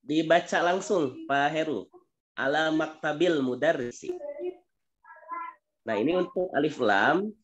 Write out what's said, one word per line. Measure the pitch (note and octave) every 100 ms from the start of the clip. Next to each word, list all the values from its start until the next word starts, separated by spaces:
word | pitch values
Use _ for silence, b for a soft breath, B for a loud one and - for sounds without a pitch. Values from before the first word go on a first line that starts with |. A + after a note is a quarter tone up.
Dibaca | - D3+ D#3+ E3+ F3 F#3
langsung, | E3+ F#3 F#3 G3+ C#3+ B2+ -
Pak | C#3 C#3+
Heru. | D#3 D#3 A#2+ - - _ _ _
Ala | - C3 D3 D#3+
maktabil | D#3 D#3 - D#3 D3+ F3 D#3+
mudarrisi. | C3 B2 D3 D#3 A#2+ - - F4+ D4 C#4+ F4+ F4+ _ _ _ _ - - - - E4+ - _ _
Nah, | - G#2+
ini | B2+ F3+
untuk | F3+ - F3+ -
alif | D3+ C#3+
lam. | A2+ G2 A2+ E3 G#3+ -